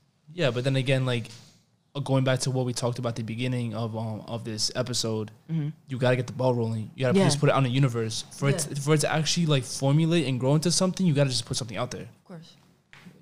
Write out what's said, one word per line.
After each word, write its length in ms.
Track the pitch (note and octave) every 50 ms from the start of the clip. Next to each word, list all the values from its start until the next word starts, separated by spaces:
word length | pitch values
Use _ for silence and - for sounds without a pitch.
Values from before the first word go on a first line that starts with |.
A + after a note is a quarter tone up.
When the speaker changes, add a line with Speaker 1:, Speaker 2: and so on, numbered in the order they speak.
| _ _ _ _ _ -
Speaker 1:
Yeah, 200 | D#3 F3 D#3+ B2+
but 120 | A2+ B2 B2+
then 120 | C3+ C3+
again, 280 | C3+ B2 B2+ C3+ C3 C3
like, 260 | B2+ B2 A#2 A2 - - - - - _ _ _ _ _ _ _ _ -
uh, 60 | C#3+
going 220 | C3+ - C3+ C3 C3
back 160 | C3 B2+ B2+
to 100 | - C#3
what 160 | B2+ B2+ B2+
we 60 | B2 A#2+
talked 260 | - B2+ A#2+ A#2+ B2
about 100 | A#2+ A#2
at 60 | A#2
the 80 | - A2+
beginning 500 | G#2+ A2+ A#2 B2+ B2+ B2+ B2 A#2+ A2+ G#2+
of, 240 | A2 A2+ A2 A2
um, 240 | A2 A2+ A2+ A2 G2 -
of 160 | - A#2 A2+ A#2+
this 280 | A#2+ A2 G#2+ - - -
episode, 560 | B2 A#2+ A#2+ B2 - - A2+ A2 A2 G#2+ G#2+ - - _ -
Speaker 2:
Mm-hmm. 180 | D#3+ D#3 C#3+ D3+ D#3 - _
Speaker 1:
you 100 | - C3+
gotta 180 | A#2+ B2 B2 B2+
get 120 | B2 A#2+
the 60 | - G#2
ball 200 | B2 B2+ C3 B2
rolling. 380 | A#2+ A#2 A2+ A2+ A2 G#2 - -
You 100 | - B2+
gotta 100 | B2+ F3+
Speaker 2:
Yeah. 80 | G3 F#3+
Speaker 1:
just 140 | F3+ D3 -
put 100 | - C#3
it 40 | -
out 40 | C3+
in 40 | C3+
the 60 | B2
universe. 540 | B2 C#3 C#3+ B2+ A2+ A#2 A2+ A2 A2 - - -
For 160 | - - C#3 C#3
it 180 | C3+ F3 D3
Speaker 2:
Yeah. 80 | - D3
Speaker 1:
to, 60 | C#3+
for 120 | C3+ D3 D#3
it 60 | D3+
to 100 | D3+ -
actually, 360 | C3+ D#3 D3+ - - F3 E3+
like, 160 | D3+ D3 C3+ A#2
formulate 640 | - - - C#3 C3+ C#3+ D#3 E3 D#3+ E3+ F3 C#3
and 120 | B2+ C3 A#2
grow 140 | B2+ C3 D3
into 180 | D#3+ D3 F3+
something, 320 | D#3+ - F#3 F#3 F3+ - F#3+
you 80 | F3 C#3
gotta 160 | C#3+ C#3+ C3+
just 140 | B2 A2+ -
put 120 | - B2+
something 200 | - A2 A2 G2
out 120 | G2 B2 A#2+
there. 140 | - F#2 F#2+
Speaker 2:
Of 200 | A#2 - _ _
course. 280 | - F#3 D#3+ D#3+ - - _ _ _ _ _ _ _ - - - - - -